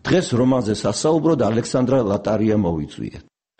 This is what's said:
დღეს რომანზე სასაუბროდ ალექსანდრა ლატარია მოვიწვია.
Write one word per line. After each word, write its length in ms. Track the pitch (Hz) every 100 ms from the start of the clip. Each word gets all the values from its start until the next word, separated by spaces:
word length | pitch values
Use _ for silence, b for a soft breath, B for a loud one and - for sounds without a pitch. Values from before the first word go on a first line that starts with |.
დღეს 260 | - 175 -
რომანზე 440 | 117 127 131 107 104
სასაუბროდ 640 | - 104 156 160 165 160
ალექსანდრა 580 | 107 113 - 135 123 131
ლატარია 560 | 107 98 - 107 110 107
მოვიწვია. 600 | 92 80 73 - 53 - - _ _ _